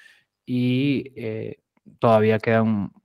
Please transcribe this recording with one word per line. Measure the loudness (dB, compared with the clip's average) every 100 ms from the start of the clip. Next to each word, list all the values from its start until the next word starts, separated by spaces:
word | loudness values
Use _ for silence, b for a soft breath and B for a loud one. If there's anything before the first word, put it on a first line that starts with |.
| b b b _
y, | -6 -2 0 0 0 -2 -6 -12
eh, | -10 -10 -10 -14 _ _ _ _
todavía | 4 4 4 2
quedan | 2 2 2 -2 -4 -10